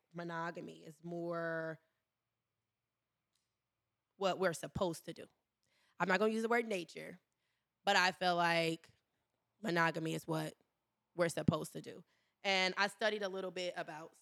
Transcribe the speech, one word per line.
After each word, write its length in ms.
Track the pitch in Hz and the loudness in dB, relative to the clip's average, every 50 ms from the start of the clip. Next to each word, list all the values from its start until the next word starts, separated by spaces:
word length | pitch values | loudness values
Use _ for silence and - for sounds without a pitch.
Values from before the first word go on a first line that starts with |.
| _ _ - | _ _ -10
monogamy 680 | 170 170 170 170 165 165 170 170 175 160 165 160 160 165 170 | -8 -8 -6 -4 -4 -4 -4 -4 -6 -10 -12 -12 -16 -18 -18
is 80 | 156 _ - | -18 _ -10
more 760 | 170 170 170 170 170 170 170 165 165 165 160 160 160 160 156 _ _ _ _ _ _ _ _ _ _ _ _ _ _ _ _ _ _ _ _ _ _ _ _ _ _ _ _ _ _ _ _ _ _ _ _ _ _ _ _ _ _ _ _ _ _ _ - | -8 -6 -4 -2 -2 -2 -2 -2 -2 -2 -2 -2 -4 -6 -8 _ _ _ _ _ _ _ _ _ _ _ _ _ _ _ _ _ _ _ _ _ _ _ _ _ _ _ _ _ _ _ _ _ _ _ _ _ _ _ _ _ _ _ _ _ _ _ 0
what 220 | 196 190 170 151 | 2 2 2 4
we're 140 | 190 180 165 | 2 2 0
supposed 520 | - - 147 - - - 170 165 - - | 0 -6 -6 -2 -2 0 0 -2 -4 -8
to 80 | - 165 | -12 -12
do. 100 | - - - _ _ _ _ _ _ _ _ _ _ _ _ _ - | -12 -14 -18 _ _ _ _ _ _ _ _ _ _ _ _ _ -2
I'm 80 | 175 180 | 0 2
not 120 | 185 190 | 4 4
gonna 140 | 208 220 220 | 4 4 2
use 80 | 220 226 | 2 0
the 60 | 226 | 2
word 180 | 233 240 240 226 | 2 2 2 0
nature, 520 | 208 185 170 165 - 165 156 160 180 185 _ _ _ _ _ _ _ _ _ _ _ _ - | -2 -4 -6 -8 -10 -12 -12 -12 -12 -16 _ _ _ _ _ _ _ _ _ _ _ _ 2
but 100 | - 202 | 4 6
I 160 | 196 180 180 | 6 6 4
feel 240 | 160 - 185 180 175 | 4 2 2 2 4
like 520 | 170 175 170 170 165 165 165 165 165 _ - _ _ _ _ _ _ _ _ _ _ _ _ _ _ - | 4 4 4 4 4 2 2 0 -2 _ -16 _ _ _ _ _ _ _ _ _ _ _ _ _ _ -4
monogamy 500 | - 170 170 165 165 156 165 160 160 160 | 0 2 4 4 4 2 0 -2 -2 -4
is 140 | 160 - - | -4 -4 -2
what 260 | 160 156 156 156 - _ _ _ _ _ _ _ _ _ _ _ - | -2 -2 -2 -6 -8 _ _ _ _ _ _ _ _ _ _ _ -2
we're 140 | 165 175 170 | 0 0 0
supposed 440 | - - 156 - 160 156 165 - - | 0 -2 0 0 0 0 0 -4 -10
to 80 | 160 | -12
do. 220 | 151 - - - 175 _ _ _ _ _ _ _ - | -12 -12 -14 -16 -16 _ _ _ _ _ _ _ -2
And 300 | 202 190 190 185 185 185 - | 0 2 4 2 2 2 2
I 100 | 196 202 | 0 0
studied 360 | - - 233 214 208 214 202 | 0 0 0 0 0 0 -4
a 60 | 190 | -4
little 220 | 185 190 190 185 | -4 -4 -6 -6
bit 220 | 175 185 180 175 170 175 | -4 -4 -4 -4 -4 -6
about 340 | 165 165 160 151 160 156 _ - | -8 -8 -10 -12 -14 -16 _ -20